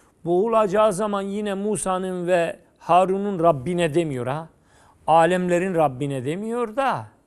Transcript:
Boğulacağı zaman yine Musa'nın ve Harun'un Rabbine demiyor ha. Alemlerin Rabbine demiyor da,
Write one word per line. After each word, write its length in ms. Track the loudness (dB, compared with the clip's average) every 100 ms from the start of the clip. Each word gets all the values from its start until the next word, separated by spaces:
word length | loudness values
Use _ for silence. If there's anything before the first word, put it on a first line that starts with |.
| _ _
Boğulacağı 680 | -2 0 2 2 2 2 2
zaman 300 | 2 -4 -4
yine 320 | -6 -6 -4
Musa'nın 720 | -4 -4 -4 -2 -4 -4 -4 0
ve 300 | 0 0 -6 _ _
Harun'un 640 | 2 4 4 0 -2 2
Rabbine 520 | 2 2 -2 -2 0
demiyor 320 | 0 -2 -4 -4
ha. 220 | -6 -8 _ _ _ _ _ 4
Alemlerin 680 | 6 6 2 0 0 0
Rabbine 500 | 0 0 0 -6 -4
demiyor 520 | -6 -6 -6 -6 -6 -4
da, 300 | -2 -4 -8 _